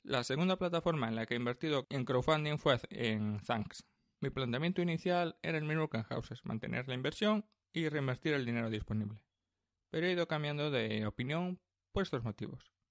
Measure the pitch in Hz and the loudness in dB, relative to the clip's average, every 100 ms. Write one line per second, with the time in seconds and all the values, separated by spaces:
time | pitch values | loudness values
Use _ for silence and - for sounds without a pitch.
0 | - 131 120 135 180 185 180 170 170 160 | -4 -2 0 2 2 2 0 2 2 2
1 | 117 113 110 120 123 120 156 143 - 135 | 2 0 -2 0 -2 -2 0 0 0 -2
2 | 120 127 139 156 151 147 147 120 - - | 2 2 6 4 4 2 4 4 0 -2
3 | 117 107 107 104 - 113 - - - _ | 0 2 0 -2 -2 -2 -2 -8 -18 _
4 | _ _ 139 135 127 120 170 180 175 165 | _ _ -4 -2 -2 0 2 2 0 0
5 | 180 175 170 - 165 160 151 156 156 110 | 2 2 0 -2 -4 -2 0 0 0 -2
6 | 110 131 - 123 - 110 107 117 131 127 | -4 -6 -6 -8 -6 -4 -2 -4 -4 -4
7 | 139 - 214 214 - _ _ 165 156 147 | -4 0 2 2 -2 _ _ -4 -2 0
8 | 139 123 160 143 120 117 113 107 - 110 | 0 0 0 0 0 0 0 -2 -2 -2
9 | 104 107 - _ _ _ _ _ _ 160 | -2 -6 -16 _ _ _ _ _ _ -2
10 | 180 175 165 156 147 147 147 131 110 107 | 0 0 0 0 -2 -2 0 2 2 0
11 | 107 - - 160 180 180 _ _ _ 196 | -2 -2 -2 -2 -2 -4 _ _ _ -2
12 | 185 131 113 - 110 123 - _ _ | -2 -2 -4 -4 -8 -8 -16 _ _